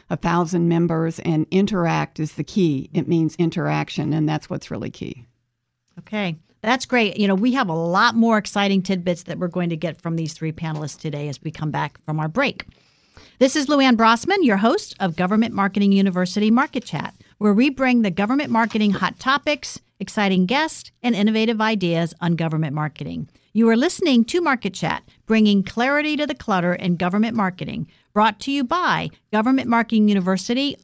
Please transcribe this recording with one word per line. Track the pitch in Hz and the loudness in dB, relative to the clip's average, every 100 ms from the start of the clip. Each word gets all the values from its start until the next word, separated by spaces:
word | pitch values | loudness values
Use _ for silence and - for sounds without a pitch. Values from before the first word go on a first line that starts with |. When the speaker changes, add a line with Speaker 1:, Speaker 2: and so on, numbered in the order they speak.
| - | -8
Speaker 1:
a | - | -4
thousand | 170 170 170 180 170 | -2 0 0 0 2
members. | 165 170 160 165 165 | 2 2 0 -2 -4
And | - 156 151 | -2 0 2
Interact | 185 202 196 170 156 151 - | 2 2 0 0 0 -4 -6
is | 156 | -8
the | - | -6
key. | 147 214 175 135 - | -4 2 2 0 -4
It | 180 - | -4 0
means | 165 160 - | 2 0 0
interaction, | 170 175 147 151 147 - 151 | -2 0 -2 -2 -4 -4 -2
and | 156 151 | 0 0
that's | 151 - | -2 -6
what's | 180 - | -10 -8
really | - 110 | -10 -10
key. | - - 127 - _ _ _ _ _ _ - | -10 -12 -12 -20 _ _ _ _ _ _ -20
Speaker 2:
Okay. | - 214 190 156 _ _ | -10 -6 -6 -6 _ _
That's | 220 254 | -2 -2
great. | - 247 208 - | 0 0 0 2
You | 202 | 2
know, | 190 | 2
we | 247 | 2
have | 262 202 | 0 0
a | |
lot | 160 170 185 233 226 | -2 0 2 2 4
more | 226 214 | 4 2
exciting | 208 202 202 196 | 0 -2 0 0
tidbits | 185 190 180 170 | 0 -4 -2 -4
that | - 156 | -6 -6
we're | 175 | -4
going | 180 170 | -2 -4
to | 165 | -4
get | 170 135 | -6 -8
from | 170 165 | -6 -4
these | 160 | -4
three | - 160 | -6 -8
panelists | 156 160 156 151 - | -6 -6 -6 -8 -8
today | 160 147 147 | -8 -6 -8
as | 135 | -8
we | 160 | -10
come | - 156 | -6 -6
back | 147 151 - | -4 -6 -8
from | - 156 | -8 -4
our | 156 | -4
break. | 185 277 - - _ _ _ _ - - - | -2 -2 -4 -16 _ _ _ _ -20 -12 2
This | 262 | 2
is | 311 269 | 2 0
Lou | 294 | 4
Ann | 269 | 4
Brossman, | 226 226 233 - 403 | 6 4 4 2 2
your | 285 190 | 4 4
host | 226 359 - - | 2 2 -4 -4
of | 190 | -4
Government | 160 185 214 233 | 0 0 2 0
Marketing | 202 196 202 202 | 0 -2 2 2
University | 196 196 180 180 208 214 | 4 2 0 -2 0 2
Market | 233 302 - | 2 0 -4
Chat, | - 147 - - _ - | -8 -8 -8 -12 _ -2
where | 208 | 2
we | 202 285 | 4 2
bring | 262 262 240 | 2 2 2
the | 208 | 2
government | 175 208 277 269 | 0 0 0 0
marketing | 226 226 220 214 | 0 0 2 2
hot | 196 185 - | 2 -2 -4
topics, | 262 285 302 294 - - _ - | -2 0 0 -4 -4 -16 _ -14
exciting | 202 - 196 185 180 | -8 -2 2 2 2
guests, | 269 311 - - _ | 0 -2 -6 -14 _
and | 240 | -2
innovative | 214 208 220 220 226 | 0 0 2 0 0
ideas | 220 220 175 165 165 - | 0 0 0 0 -2 -2
on | 170 | -2
government | 165 165 156 156 | 0 0 -2 -2
marketing. | 151 151 - 143 - - _ _ | -4 -6 -8 -10 -10 -12 _ _
You | 208 226 | 2 4
are | 226 | 4
listening | 320 - 339 247 226 | 2 0 2 4 2
to | 359 | 0
Market | 330 247 196 | 0 -2 -4
Chat, | - 156 - - _ | -4 -4 -4 -10 _
bringing | - 220 214 202 | -2 2 4 2
clarity | 185 - 254 294 302 302 | 0 -2 0 0 -2 -2
to | 294 | -4
the | |
clutter | 302 - 190 175 | -6 -2 -2 0
in | 180 170 170 | -2 -2 -2
government | 180 202 226 226 | -2 0 -2 0
marketing, | 190 185 180 156 156 _ _ | -2 -4 -10 -8 -10 _ _
brought | 208 220 214 | 0 0 0
to | - | -4
you | 277 | -2
by | 262 349 320 160 165 - - | 0 0 0 -2 -4 -10 -4
Government | 208 226 269 240 | -2 2 0 2
Marketing | 233 226 220 208 | 0 2 2 4
University | 202 185 190 - 247 285 - | 2 0 -2 -2 -2 -2 -6